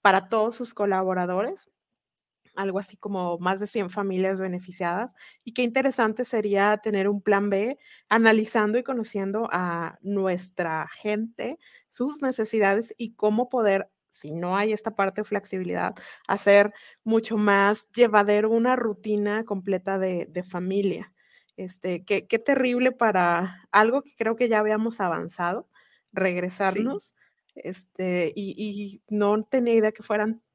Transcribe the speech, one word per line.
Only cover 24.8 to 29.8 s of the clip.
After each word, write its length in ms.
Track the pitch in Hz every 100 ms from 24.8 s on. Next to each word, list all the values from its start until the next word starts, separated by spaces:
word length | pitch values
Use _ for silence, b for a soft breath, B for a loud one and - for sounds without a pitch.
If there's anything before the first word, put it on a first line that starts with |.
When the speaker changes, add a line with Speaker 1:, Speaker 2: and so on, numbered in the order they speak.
| 226 226
Speaker 1:
avanzado, 680 | 185 165 170 - 175 208 - b b b _ - 190 180 180 180 196
Speaker 2:
Sí. 240 | 190 233
Speaker 1:
regresarnos, 200 | 403 - _ _ _ _
este, 760 | - - 185 - - 185 180 165
y, 200 | - 196 -
y 460 | 214 202 202 196 _
no 340 | 208 202 214
tenía 300 | 220 262 240
idea 160 | 226